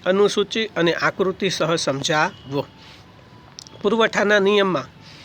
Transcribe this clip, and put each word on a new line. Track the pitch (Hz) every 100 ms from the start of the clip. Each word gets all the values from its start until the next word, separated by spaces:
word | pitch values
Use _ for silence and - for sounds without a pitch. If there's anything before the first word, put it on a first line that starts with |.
| 180
અનુસૂચિ | 196 202 208 202 226 214 165
અને | 170
આકૃતિ | 156 151 - 190 185 190
સહ | - 160
સમજાવો. | 165 - 139 139 156 170 - 131 139 - - - - - - - - - - - -
પુરવઠાના | 202 226 220 - 208 208
નિયમમાં | 196 208 196 151 - - - -